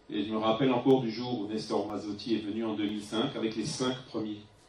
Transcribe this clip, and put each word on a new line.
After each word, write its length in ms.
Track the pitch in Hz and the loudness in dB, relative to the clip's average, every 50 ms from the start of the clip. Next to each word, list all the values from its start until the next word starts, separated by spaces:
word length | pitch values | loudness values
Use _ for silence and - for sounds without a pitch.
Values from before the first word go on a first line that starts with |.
| - - | -12 -6
Et 140 | - 104 98 | -4 -2 -2
je 60 | 107 | 0
me 80 | 110 110 | 0 2
rappelle 340 | 110 - - - 139 131 127 | 2 2 4 4 4 4 4
encore 300 | 123 123 131 135 131 117 | 4 6 6 6 6 6
du 80 | 110 | 2
jour 300 | 107 117 127 123 123 107 | -2 -4 -4 -2 -2 -2
où 60 | 101 | -2
Nestor 400 | 104 110 107 - - 113 101 98 | -4 -4 -4 -2 0 0 0 0
Mazzotti 500 | - 101 101 107 104 101 - - 120 110 | -2 -4 -6 -6 -6 -6 -6 -2 0 0
est 20 | 104 | 0
venu 260 | 104 101 107 113 113 | 0 -2 -2 -2 -2
en 80 | 110 104 | -2 -2
deux 140 | 104 104 | 0 -2
mille 160 | 101 107 104 - | -2 -2 -4 -6
cinq 340 | - 113 110 135 - 123 | -4 0 0 0 0 0
avec 180 | 113 110 110 110 | -2 -2 -2 -2
les 120 | 113 107 | -2 -2
cinq 280 | - - - 127 127 127 - - | -2 -2 0 0 0 -2 -2 -8
premiers. 340 | - - 113 107 107 104 104 - - - - - | -8 -6 -4 -4 -4 -6 -8 -10 -16 -20 -20 -20